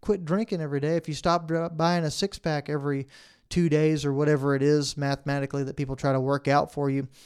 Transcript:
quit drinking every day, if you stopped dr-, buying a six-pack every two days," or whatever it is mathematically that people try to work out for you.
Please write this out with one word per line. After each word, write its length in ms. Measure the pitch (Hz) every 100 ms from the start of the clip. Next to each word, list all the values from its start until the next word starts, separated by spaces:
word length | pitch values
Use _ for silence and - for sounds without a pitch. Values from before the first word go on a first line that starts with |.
quit 240 | - 202 160
drinking 360 | 190 226 175
every 200 | 156 143
day, 160 | 147 165
if 100 | 165
you 60 |
stopped 340 | 147 180 170 160
dr-, 300 | 165 165 156
buying 260 | 165 175
a 80 | 156
six-pack 580 | - 196 - 165 151 143
every 380 | 147 143 139 135 - - _ _
two 200 | 180 170
days," 340 | 151 156 156
or 80 | 143
whatever 440 | 139 151 151 139 139
it 60 |
is 360 | 143 151 139 -
mathematically 640 | 139 139 - 143 139 139
that 140 | 135 139
people 180 | 135 135
try 160 | 139
to 80 | 135
work 300 | 131 139 139
out 240 | 143 -
for 160 | - 139
you. 180 | 135 135 -